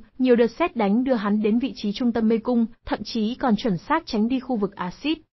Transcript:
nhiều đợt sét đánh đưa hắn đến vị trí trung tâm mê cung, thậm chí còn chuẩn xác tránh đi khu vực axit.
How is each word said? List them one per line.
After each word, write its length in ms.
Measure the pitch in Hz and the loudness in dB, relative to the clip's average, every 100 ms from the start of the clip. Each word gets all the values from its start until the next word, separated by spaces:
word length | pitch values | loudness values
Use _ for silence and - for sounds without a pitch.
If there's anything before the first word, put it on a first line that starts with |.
| - - | -4 0
nhiều 180 | 254 233 | 4 4
đợt 140 | 233 | 4
sét 260 | - 349 233 | 0 -2 0
đánh 280 | 196 226 | 2 2
đưa 100 | 262 | 2
hắn 280 | 233 202 214 | 0 0 0
đến 160 | 208 233 | 2 0
vị 140 | 262 - | -2 -4
trí 160 | 202 | -6
trung 200 | - 240 | -2 -2
tâm 160 | 233 220 | 0 2
mê 100 | 226 | 0
cung, 280 | 247 233 226 - - | 0 0 0 -4 -8
thậm 120 | 277 | -8
chí 300 | 202 233 214 | -4 -2 -2
còn 220 | 247 262 208 | 0 0 0
chuẩn 220 | 233 170 | 0 -2
xác 240 | - 320 - | -2 -2 -2
tránh 220 | 214 233 | -2 0
đi 120 | 262 | 0
khu 160 | 262 226 | -2 -2
vực 200 | 202 - | -4 -4
axit. 420 | 180 - 285 320 _ | -10 -6 -4 -4 _